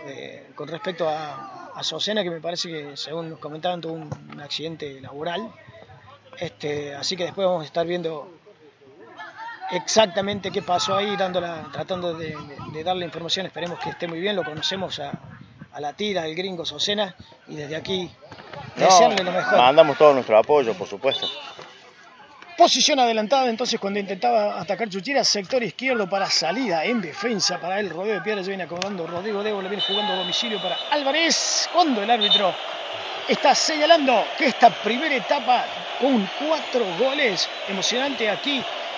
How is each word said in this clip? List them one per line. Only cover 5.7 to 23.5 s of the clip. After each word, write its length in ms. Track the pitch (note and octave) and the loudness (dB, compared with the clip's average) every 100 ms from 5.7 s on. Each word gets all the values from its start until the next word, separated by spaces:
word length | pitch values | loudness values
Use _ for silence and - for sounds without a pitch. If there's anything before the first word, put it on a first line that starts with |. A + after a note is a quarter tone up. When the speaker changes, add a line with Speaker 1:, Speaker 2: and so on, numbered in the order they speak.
| - - - - - - - | -20 -20 -20 -20 -20 -20 -10
Speaker 1:
Este, 580 | E3 - D3 D3 C#3+ C#3 | -10 -8 -6 -6 -8 -8
así 200 | C3+ F3+ | -6 -4
que 80 | E3 | -6
después 200 | D3 F#3 | 0 2
vamos 180 | F3 | 0
a 20 | D3 | -2
estar 200 | E3+ E3+ | -2 -2
viendo 460 | F3 D#3+ D3+ C#3 D#3 - - D#3 _ G#4 F4+ A4+ - G#4+ - - - - | -2 -4 -8 -12 -20 -20 -20 -20 _ -20 -20 -20 -18 -18 -14 -14 -12 -6
exactamente 800 | F#3 - A3 G#3+ G3+ G3 G#3 F#3+ | -6 2 2 2 0 -4 -6 -6
qué 100 | F#3+ | -6
pasó 340 | F3 F3+ - F#3+ | -2 -2 0 0
ahí, 200 | G#3 G3 | 0 -2
dándola, 500 | F#3+ F3+ E3+ D#3+ D3+ | -2 -2 -4 -8 -10
tratando 420 | D3+ D#3+ F#3 F3 | -10 -6 -4 -4
de, 140 | E3 D#3+ | -4 -8
de, 60 | D3+ D3 C#3 - | -10 -12 -14 -12
de 100 | D3+ | -6
darle 220 | E3 F#3 E3+ | -2 -2 -4
información. 400 | D#3+ E3 - F3+ | -6 -4 -4 -4
Esperemos 340 | - F3 E3 | -6 -8 -6
que 100 | - | -8
esté 180 | - E3+ | -6 -6
muy 120 | E3 | -4
bien. 160 | G3 G3 | -2 -2
Lo 80 | |
conocemos 560 | D3+ D3+ - F#3+ E3+ D3+ | -4 -4 -4 -4 -6 -6
a, 120 | C#3+ - - - - - - | -8 -10 -14 -20 -20 -20 -16
a 60 | C#3 | -8
la 140 | D3 | -8
tira, 300 | - G#3 F3+ | -4 -2 -2
al 100 | D#3+ D#3+ | -2 -4
gringo 300 | F#3+ E3+ C#3+ | -6 -6 -8
Socena, 500 | D3 G3+ G#3 F#3+ - - - - | -4 -2 0 -2 -6 -20 -20 -14
y 80 | D#3 | -12
desde 200 | C#3+ D#3 | -8 -8
aquí 340 | F3+ F#3 E3 - - - - - - - | -4 -4 -4 -10 -20 -18 -16 -14 -12 4
Speaker 2:
No, 100 | E3 | 8
Speaker 1:
desearle 380 | F3+ E3 F#3+ | 10 10 6
lo 80 | F3+ | 0
mejor. 260 | F3+ - G3+ | 0 4 8
Speaker 2:
mandamos 400 | B2+ D3+ D#3 C3 | 10 10 8 10
todo 160 | D3+ | 8
nuestro 240 | C3+ A#2 A2 | 8 8 6
apoyo, 360 | A#2 D3 A2+ | 8 6 4
por 140 | F#2 G2 | 0 -6
supuesto. 400 | G2 C3 A#2 - - - - - - - - - - - - - - | -2 0 0 -4 -10 -14 -16 -18 -20 -20 -20 -20 -20 -20 -20 -12 -2
Speaker 1:
Posición 420 | E4 C#4 C4 C#4 | 0 2 2 2
adelantada 500 | A#3+ A3 G#3+ C4+ | 2 0 0 0
entonces 300 | B3+ | 0